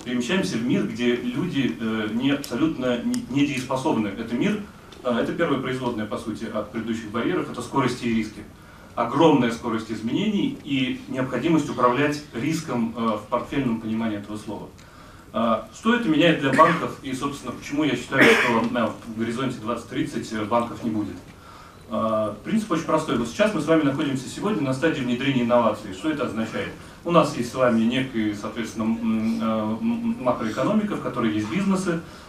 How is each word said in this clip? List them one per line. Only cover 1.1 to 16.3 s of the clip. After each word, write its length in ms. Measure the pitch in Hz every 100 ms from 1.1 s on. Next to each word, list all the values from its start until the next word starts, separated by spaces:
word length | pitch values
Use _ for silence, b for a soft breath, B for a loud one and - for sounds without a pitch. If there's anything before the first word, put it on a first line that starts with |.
| 120
люди, 600 | 123 135 180 135 117 -
э, 320 | 113 110 104
не 160 | 113 139
абсолютно 720 | 143 - 123 160 143 127 120
не-, 220 | 117 120 -
недееспособны. 800 | 143 143 127 - 131 156 117 101
Это 280 | 98 113 120
мир, 260 | 190 208 - - - -
э, 60 | 127
это 240 | 117 147
первая 260 | 175 165 139
производная, 460 | 127 127 123 110 107
по 140 | -
сути, 260 | - 104 110
от 260 | 107 104
предыдущих 380 | 117 110 110 104
барьеров, 400 | 117 143 180 135
это 120 | 117
скорости 420 | - - 123 - 120
и 80 |
риски. 300 | 113 104 - 104 - B B B
Огромная 580 | - 117 135 165 139 120
скорость 400 | - 120 113 107
изменений 680 | 107 113 151 214 196 143 139
и 380 | 147 135 127 131 -
необходимость 600 | 127 131 127 165 156 127
управлять 540 | 113 123 120 147 147 -
риском, 600 | 117 143 160 - 120 113 120
э, 60 | 113 107
в 60 | -
портфельном 520 | 120 - 143 123 110
понимании 380 | 110 110 110 104
этого 180 | 101 107
слова. 320 | 113 101 - - B B B B B
Э, 340 | 117 117 110 - -
что 180 | 226
это 160 | 240 165
меняет 300 | 147 170